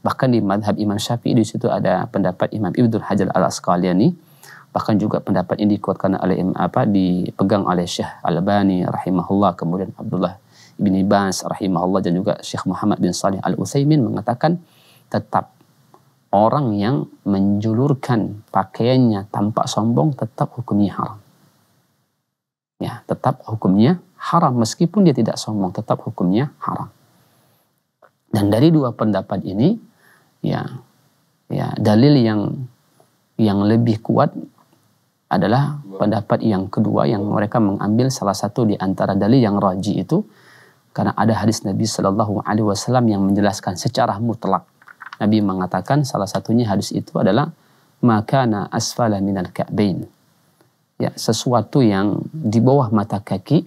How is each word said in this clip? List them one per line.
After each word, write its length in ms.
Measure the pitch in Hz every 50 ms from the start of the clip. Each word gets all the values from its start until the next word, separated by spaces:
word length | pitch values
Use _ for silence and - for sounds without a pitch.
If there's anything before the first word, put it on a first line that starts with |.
Bahkan 280 | - 90 90 - 139 131 120
di 120 | 113 104
madhab 320 | 98 98 104 107 107 98
Imam 200 | - 107 104 101
Syafi'i 360 | 101 - - 120 117 _ - -
di 120 | 117 107
situ 240 | - - 110 - -
ada 360 | - 98 101 95 92 90 87
pendapat 480 | - - 101 95 92 90 - 107 107 -
Imam 200 | 104 107 - -
Ibnu 280 | - 123 113 110 101
Hajar 320 | - - 98 101 95 95 -
Al-Asqalani. 800 | 92 90 - - - - - 90 90 90 90 87 92 120 175 175 - _ _ _ _ - - - - - _
Bahkan 320 | - - - - 110 98
juga 240 | 101 107 - - -
pendapat 320 | - 98 92 90 - 92
ini 240 | - 104 104 104 98
dikuatkan 400 | - - 92 - - 95 95 -
oleh 160 | - 92 90
Im-, 160 | - 87 90 -
apa, 320 | - 90 90 - 123 127
dipegang 800 | 110 101 98 92 90 90 90 - - - - 98 95 107 98 95
oleh 240 | - 90 90 87 85
Syekh 200 | - - 104 - - -
Al-Albani 640 | - 90 85 85 92 101 101 104 98 95 95 90 87
rahimahullah, 720 | - 87 92 - 90 95 90 87 - 98 98 101 95 90
kemudian 320 | - 85 82 85 95 95 98 -
Abdullah 400 | - - 110 - 92 92 87 92 - _ _ _ - - - _
Ibn 180 | - 104 101 92 95 95 101
Baz 320 | 104 101 101 95 87 - - 87
rahimahullah, 520 | 87 - 104 92 92 85 90 92 95 95 -
dan 80 | 90 85
juga 240 | 90 98 107 - - -
Syekh 240 | - - 95 - 95
Muhammad 320 | 90 - - 104 92 -
bin 80 | 95 90
Shalih 320 | 87 - - 98 98 95
Al-Utsaimin 640 | - - 95 - 98 - - 139 143 147 156 151 117
mengatakan 520 | 104 107 104 107 - 120 123 - 160 180 175 - _ _ _ _ _ _ _ _ _
tetap 440 | - 107 - _ - 92 - - _ _ _ _ _ _ _ _ _ _ _ _ _ _ _ _
orang 420 | - 98 107 113 123 147 147 117 104 101
yang 320 | 101 107 139 151 - - - _ _
menjulurkan 1120 | 98 101 98 98 101 101 104 104 110 110 117 135 147 143 135 - - 123 107 98 92 104 104 - _
pakaiannya 800 | - 95 95 - - - 113 120 131 131 127 117 107 98 101 -
tampak 380 | - - 101 104 110 - 107 -
sombong 460 | - 107 104 113 117 - 151 160 131
tetap 380 | - 110 107 _ - 151 - -
hukumnya 420 | - 117 - 104 101 101 92 -
haram. 220 | - - - - - _ _ _ _ _ _ _ _ _ _ _ _ _ _ _ _ _ _ _ _ _ _ _ _ _ _ _ _ _ _ _ _
Ya, 240 | - - - 117 _
tetap 400 | - - - - 127 127 - -
hukumnya 560 | - 113 110 - 98 92 101 113 143 185 175 - _ _
haram, 400 | _ - - - 170 170 143 127
meskipun 480 | 120 113 113 - _ 175 170 170 208 196
dia 80 | 165 135
tidak 240 | 123 113 92 -
sombong, 380 | - - - 110 104 98 90 92
tetap 260 | - 113 - 123 -
hukumnya 480 | - 117 110 - 98 90 95 110 143 147 - _ -
haram. 260 | - - - - - _ _ _ _ _ _ _ _ _ _ _ _ _ _ _ _ _ _ _ _ _ _ - _ _ _ _ _
Dan 160 | - 104 101
dari 240 | 101 98 - 131 165
dua 240 | 170 156 135 120 113
pendapat 480 | - 120 110 101 95 95 - 104 92 -
ini, 320 | 98 92 101 127 180 233 220 - _ _ _ _ _ _ _ _ _ _ _
ya, 240 | - 101 95 - - - - - - _ _ _ _ _ _ _ _ _ _ _ _ _
ya, 240 | - - - - -
dalil 400 | - 110 110 104 110 127 147 147
yang, 320 | 135 117 110 107 104 101 - - 143 131 - _ _ _ _ _ _ _ _ _ _ _ _ _
yang 320 | - 113 104 98 101 101
lebih 320 | 104 113 113 117 117 107 107
kuat 320 | - - 117 113 143 - - - - - _ _ _ _ _ _ _ _ _ _ _ _ _ _ _
adalah 560 | _ - 98 98 98 113 135 143 143 151 - - 98 95 -
pendapat 480 | 104 104 107 107 104 - 120 - -
yang 240 | 113 101 95 95 104
kedua, 400 | - 120 107 107 107 104 127 143
yang 160 | 120 101 101
mereka 320 | 104 110 107 104 104 - 123
mengambil 480 | 107 98 98 - - 98 107 113 127
salah 260 | 131 131 - - 101 95
satu 300 | - - 101 - - 120
di 160 | 104 101 -
antara 400 | 95 98 92 - 98 101 98 98
dalil 240 | 98 104 127 139 117
yang 160 | 104 101 101
rajih 480 | 101 98 92 98 92 - - - -
itu, 160 | - 156 196 214 - _ _ _ - - - - _ _ _ _ _ _
karena 160 | - 107 - -
ada 200 | - 101 113 110 107 107
hadis 240 | 113 107 - -
Nabi 160 | - 95 107 113
Shallallahu 640 | 110 - - 101 98 98 107 107 101 98 101 -
Alaihi 200 | - 104 110 110 104
Wasallam 320 | 98 98 - - 123 127 120 113
yang 100 | 104 98 98
menjelaskan 480 | 98 101 101 101 101 98 - - 101 90
secara 400 | 82 - - - - 120 120 101
mutlak. 480 | 101 117 117 104 - - 95 95 90 - _ _ _ - - - _ - - - _
Nabi 160 | 107 104 110
mengatakan 640 | 107 104 98 95 95 92 90 - 92 92 - 139 147
salah 240 | 143 127 - 104 98
satunya 400 | 95 - 98 - - 110 120 123
hadis 240 | 110 98 98 95 -
itu 240 | - - - - - -
adalah 320 | - 95 98 127 151 165 - _ _ _ _ _ _ _ _ _
"Ma 240 | - 120 113 104 104
kana 400 | - - 135 127 117 107 101 95 - -
asfala 480 | 117 - - - - 120 110 104 95
minal 320 | 98 98 98 95 90 87 -
ka'bain". 480 | - - - - 101 104 101 82 64 - - _ _ _ _ _ _ _ _ _ _ _ _ _ _ _ _ _
Ya, 160 | _ - - -
sesuatu 720 | - - - 110 - - 135 123 113 104 - - 147 127
yang 400 | 107 101 95 101 104 - - - - -
di 240 | 160 156 107 104
bawah 320 | 117 117 127 135 143 127 107
mata 320 | 110 104 101 - 107 98
kaki 400 | - - 104 95 - - 139 180 170